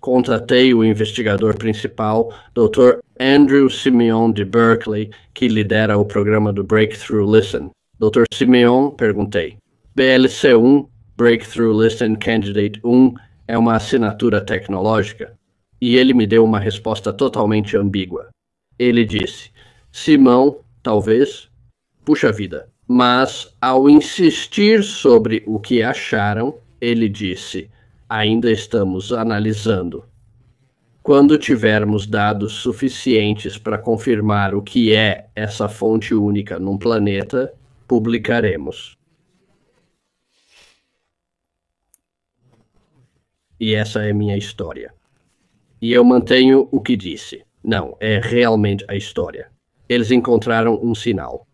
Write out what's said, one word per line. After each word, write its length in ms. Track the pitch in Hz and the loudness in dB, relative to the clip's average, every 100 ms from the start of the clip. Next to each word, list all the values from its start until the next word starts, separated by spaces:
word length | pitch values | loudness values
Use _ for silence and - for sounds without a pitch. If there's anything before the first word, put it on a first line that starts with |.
contatei 720 | - 127 123 113 110 127 131 | 0 0 0 -2 0 4 4
o 100 | 120 | 4
investigador 720 | 110 104 107 - 107 101 110 107 | 2 0 -2 -4 -4 0 0 -2
principal, 760 | 110 107 - - 107 110 113 - _ | -4 -6 -8 -6 -2 -2 -2 -8 _
doutor 480 | - 120 - 123 123 - _ | 0 0 4 4 4 -4 _
Andrew 520 | 131 143 143 139 135 | 2 4 6 4 2
Simeon 640 | - 135 123 117 113 113 | 0 0 2 2 2 0
de 120 | 107 | 0
Berkeley, 680 | 98 113 113 113 113 107 107 - _ | -2 2 2 2 -2 -8 -8 -14 _
que 140 | - 123 | -4 -2
lidera 500 | 107 104 107 110 104 | 0 0 0 0 0
o 80 | |
programa 480 | 101 104 101 107 107 | 0 -2 0 0 0
do 120 | 101 | -4
Breakthrough 680 | 95 107 107 - - 107 101 | -2 0 0 -2 -4 -2 4
Listen. 400 | 110 104 - 87 _ _ _ | 4 2 -6 -10 _ _ _
doutor 280 | - 131 113 | 0 2 0
Simeon, 560 | - 123 123 120 127 143 | 0 2 4 6 4 0
perguntei, 680 | 143 113 101 104 104 78 - _ _ _ | -2 -2 -2 -4 -4 -6 -12 _ _ _
"B 100 | - | 0
L 240 | 131 131 131 | 2 4 2
C 260 | - 147 117 | 2 4 6
um, 320 | 120 143 139 _ _ - | 6 4 0 _ _ 0
Breakthrough 640 | 120 117 - - 113 107 | 2 2 -2 -2 0 2
Listen 360 | 113 110 117 107 | 2 0 -2 -2
Candidate 640 | - 113 101 101 104 104 | -2 -2 -2 -4 -4 -4
um, 300 | 120 123 131 117 _ _ - | 0 4 4 2 _ _ -6
é 100 | 117 | -2
uma 200 | 117 110 | 0 0
assinatura 640 | - 135 110 98 117 104 | 0 -2 -2 -2 -2 -2
tecnológica?" 920 | - 95 - 95 104 110 104 - - _ _ _ _ _ | -2 -8 -6 -4 -2 -2 -2 -8 -18 _ _ _ _ _
E 160 | 123 120 | 0 2
ele 160 | 131 | 4
me 140 | 123 107 | 2 2
deu 180 | 113 | 4
uma 140 | 110 110 | 4 2
resposta 540 | 107 - - 110 107 | -4 -6 -8 -6 -6
totalmente 640 | 95 135 - 107 107 101 104 | -4 -4 -2 -2 -2 -2 -2
ambígua. 520 | 101 101 92 82 - _ _ _ _ _ | -2 -4 -8 -10 -14 _ _ _ _ _
Ele 280 | 123 120 | 0 0
disse, 460 | 110 104 - - - _ _ _ _ | 0 -4 -8 -10 -20 _ _ _ _
"Simão, 680 | - - 147 131 123 139 139 _ _ | -10 2 4 6 6 2 0 _ _
talvez. 640 | - 107 107 110 143 - _ _ _ _ _ _ | -4 -2 0 0 0 -4 _ _ _ _ _ _
Puxa 280 | - 151 135 | -2 0 0
vida." 360 | 107 95 76 - _ _ | -2 -8 -12 -16 _ _
Mas, 680 | 123 123 123 131 - - _ | 2 2 2 0 -6 -18 _
ao 260 | 127 131 139 | 0 2 6
insistir 960 | 151 147 - 170 151 - - 208 220 | 6 4 0 0 0 -8 0 4 4
sobre 600 | 202 - 135 117 110 110 - | 0 -2 4 4 4 -4 -6
o 120 | 107 | -8
que 240 | 104 123 | -2 -2
acharam, 760 | 110 139 - - 101 104 123 - _ _ | -2 -4 -6 -4 -2 -2 -4 -8 _ _
ele 300 | 120 117 113 | -4 0 -2
disse: 640 | 101 101 90 - 95 78 _ _ _ _ 110 | -4 -8 -8 -10 -12 -14 _ _ _ _ -4
ainda 320 | 107 113 120 | 0 0 0
estamos 640 | 110 - 113 98 92 98 | -2 -2 -4 -2 -4 -6
analisando. 920 | 120 113 104 107 107 110 98 90 78 - _ _ _ _ _ _ _ _ _ | -6 -4 -2 -4 -4 -4 -4 -4 -10 -18 _ _ _ _ _ _ _ _ _
Quando 340 | - 139 143 151 | 2 4 6 4
tivermos 680 | - 123 110 107 104 107 101 | 0 0 2 0 0 -4 -4
dados 460 | 107 104 104 104 | -2 -2 -2 -6
suficientes 1080 | - 127 110 135 127 - 110 104 104 - - | -6 -8 -4 -6 -4 0 0 0 -4 -8 -10
pra 180 | - 104 | -8 -8
confirmar 760 | - 110 120 110 107 104 98 | -4 -4 -2 -2 0 0 -2
o 80 | 101 | -4
que 320 | 101 127 113 | -4 0 2
é 320 | 107 107 92 - | 4 2 -2 -10
essa 340 | - 107 - 104 | -10 -10 -6 -8
fonte 460 | - 110 110 104 | -4 -2 -2 -2
única 420 | 110 104 104 101 85 | -2 0 -4 -6 -8
num 220 | 95 98 | -6 -4
planeta, 760 | 113 113 104 98 95 131 131 - _ _ _ | -2 -2 -2 -4 -6 -6 -6 -10 _ _ _
publicaremos. 1080 | 120 110 117 110 120 107 82 69 - - _ _ _ _ _ _ _ _ _ _ _ _ _ _ _ _ _ _ _ _ _ _ _ _ _ _ _ _ _ _ _ _ _ _ _ _ _ _ _ _ _ _ _ _ _ _ _ | -2 0 -4 -2 -2 -2 -6 -10 -14 -18 _ _ _ _ _ _ _ _ _ _ _ _ _ _ _ _ _ _ _ _ _ _ _ _ _ _ _ _ _ _ _ _ _ _ _ _ _ _ _ _ _ _ _ _ _ _ _
E 160 | 113 | -4
essa 300 | 107 107 107 | -2 -4 -4
é 80 | 104 | -4
minha 240 | 104 104 101 | -2 -2 -4
história. 580 | 101 - 87 - 57 _ _ _ _ _ _ _ _ _ | -8 -12 -12 -12 -18 _ _ _ _ _ _ _ _ _
E 100 | 117 | 0
eu 120 | 123 | 4
mantenho 640 | 123 127 - 127 131 135 131 | 6 4 2 4 6 4 2
o 100 | 135 | -4
que 160 | 107 120 | -2 -4
disse. 480 | 92 71 - - _ _ | -4 -14 -16 -20 _ _
Não, 320 | - 104 78 - | -4 -4 -4 -8
é 220 | 110 104 | -4 -2
realmente 640 | - 120 120 110 104 98 - | -2 0 2 2 0 -2 -6
a 80 | |
história. 560 | 98 98 - 82 - - _ _ _ _ | -10 -8 -8 -8 -10 -20 _ _ _ _
Eles 240 | 120 110 | -4 2
encontraram 640 | 127 120 117 110 117 113 110 | 0 2 0 0 0 0 -2
um 140 | 117 | -4
sinal. 540 | 113 - 95 65 62 _ | -4 -4 -6 -6 -14 _